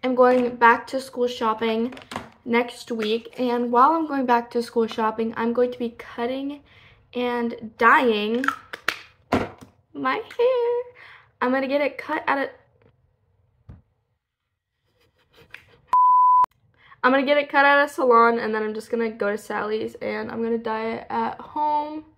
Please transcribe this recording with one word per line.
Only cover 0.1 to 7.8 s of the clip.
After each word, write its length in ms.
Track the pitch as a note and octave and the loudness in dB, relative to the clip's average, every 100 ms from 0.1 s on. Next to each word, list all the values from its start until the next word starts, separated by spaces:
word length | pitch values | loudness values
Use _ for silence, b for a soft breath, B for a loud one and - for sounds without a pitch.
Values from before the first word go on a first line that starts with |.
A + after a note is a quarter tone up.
going 400 | B3 B3 B3+ A#3+ | 4 4 4 0
back 320 | - A#3 B3 - | 4 4 4 0
to 120 | C4+ | -8
school 260 | B3+ - A#3+ | -8 -4 -4
shopping 680 | B3 A3+ A3 A3+ A3 A#3+ B3 B - - _ | -2 -2 -2 -2 -2 -4 -8 B -14 -14 _
next 480 | - A#3 B3 - - | -2 -2 -2 -8 -10
week, 420 | A#3 G#3+ A3+ A#3 - | -6 -2 -4 -6 -6
and 340 | B3 A#3+ A#3+ | -2 -2 0
while 180 | A#3+ C4+ | 4 4
I'm 160 | E4 D#4 | 4 -2
going 180 | C#4 | -4
back 260 | B3 A#3+ A#3+ | 0 0 0
to 100 | A#3+ | -6
school 240 | A#3 A#3+ A3 | -4 -2 -2
shopping, 480 | A#3 A3 A3 A3+ - | -2 -4 -2 -6 -2
I'm 160 | A#3 | -2
going 200 | A#3 B3 | 0 0
to 60 | B3 | -2
be 120 | A#3 | -8
cutting 720 | A3+ - - A#3+ C4 C#4 D4 b b b b b | -10 -16 -8 -6 -6 -8 -10 b b b b b
and 600 | B3 B3 A#3+ A#3 - A3 | -6 -4 -2 -4 -6 -14
dyeing 680 | _ | _